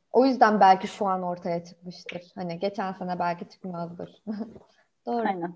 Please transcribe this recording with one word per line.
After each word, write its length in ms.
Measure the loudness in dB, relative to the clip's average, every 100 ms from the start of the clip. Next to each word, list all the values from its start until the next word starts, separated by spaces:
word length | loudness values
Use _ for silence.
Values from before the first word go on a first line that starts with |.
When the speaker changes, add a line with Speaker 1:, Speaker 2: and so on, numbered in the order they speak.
| _
Speaker 1:
o 140 | 4 4
yüzden 340 | 6 4 8
belki 280 | 8 6 2
şu 180 | -4 -2
an 180 | -2
ortaya 400 | -4 -6 -4 -6
çıkmıştır. 580 | -6 -18 -18 -18 -14 -16 -14 -10
Hani 240 | -8 -4
geçen 320 | -4 -4 -8
sene 280 | -6 -8 -4
belki 300 | -4 -4 -10
çıkmazdır. 720 | -14 -12 -10 -10 -10 -14 _ -12
<laughs> 800 | -10 -10 -14 _ _ _ _ -6
Doğru. 220 | -2 -2
Speaker 2:
Aynen. 280 | -2 -6